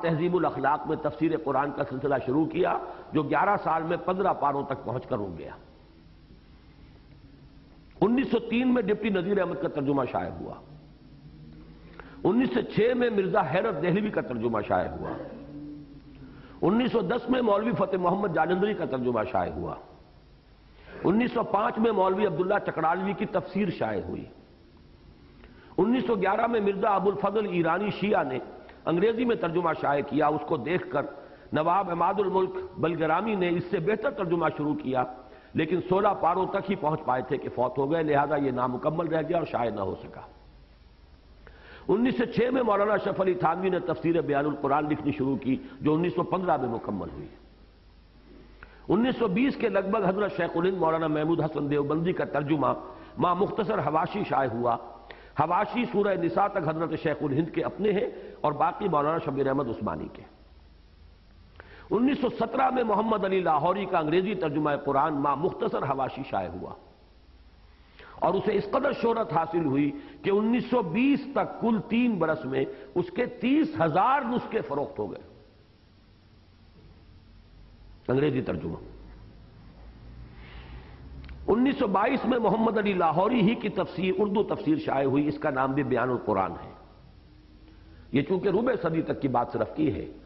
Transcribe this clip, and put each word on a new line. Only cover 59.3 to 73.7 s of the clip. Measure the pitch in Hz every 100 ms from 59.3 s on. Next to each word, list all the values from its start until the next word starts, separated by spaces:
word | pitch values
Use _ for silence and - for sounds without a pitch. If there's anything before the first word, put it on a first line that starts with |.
| 135 135
احمد | 135 127
عثمانی | 110 107 78 -
کے۔ | - - - - - - - - - - - - - - - - - -
انیس | 185 254 277
سو | 254
سترہ | - 220 262 262
میں | 247
محمد | 226 202 226 214 190
علی | 190
لاہوری | 170 151 165 190 196
کا | 180
انگریزی | 151 170 190 196
ترجمہ | 165 143 151 143 139
قرآن | 135 156
ما | 147 143 139
مختصر | 175 - 220 214
حواشی | 160 135 131 - 139
شائع | 104 90
ہوا | 90 - - - - - - - - - - - - - - - -
اور | 156
اسے | 190 208 202
اس | 208
قدر | 277 269 240
شہرت | 233 226 220
حاصل | 160 160 175 151
ہوئی | 135 147 143 - -
کہ | -
انیس | 202 226 240 -
سو | 247
بیس | 185 175 269 285 - 214
تک | 180 -
کل | 226 226 -
تین | 226 247 202
برس | 160 156 127
میں | 135 - - - 175
اس | 175
کے | - 247
تیس | - 233 294 320